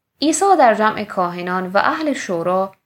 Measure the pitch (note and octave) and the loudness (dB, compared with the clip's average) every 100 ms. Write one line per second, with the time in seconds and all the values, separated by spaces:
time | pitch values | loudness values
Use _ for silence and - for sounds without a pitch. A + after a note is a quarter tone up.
0 | _ _ D4 D#4 G4+ F4 B3 G#3 G#3+ - | _ _ -2 2 2 6 6 4 0 -2
1 | G#3 - F3 F3 F3+ F#3 F#3 G3 - D#4 | -4 -4 -4 -4 -6 -4 -2 0 0 -2
2 | D#4 B3+ - E3+ E3+ F#3 G3 - | -4 -4 -4 -4 -2 -2 -4 -8